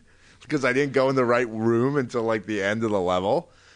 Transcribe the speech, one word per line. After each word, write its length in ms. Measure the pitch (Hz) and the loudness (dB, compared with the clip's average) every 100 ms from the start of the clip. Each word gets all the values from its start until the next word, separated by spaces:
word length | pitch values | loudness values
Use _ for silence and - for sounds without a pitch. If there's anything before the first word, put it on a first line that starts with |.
| - _ | -14 _
<laughs> 220 | - - | -20 -20
because 240 | - 151 127 | -6 -2 0
I 80 | |
didn't 200 | 127 143 | 0 0
go 160 | 131 131 | 2 2
in 60 | 135 | 2
the 100 | 120 | 2
right 240 | 120 120 | 2 0
room 480 | 110 113 117 131 143 | -2 0 2 2 0
until, 260 | 120 120 | -2 -2
like, 220 | 113 113 98 | -2 -2 -2
the 160 | 104 | -2
end 220 | 98 110 | 0 0
of 80 | 113 | 0
the 80 | 101 | 0
level. 500 | 90 90 95 143 - - - | 0 0 0 -2 -4 -14 -20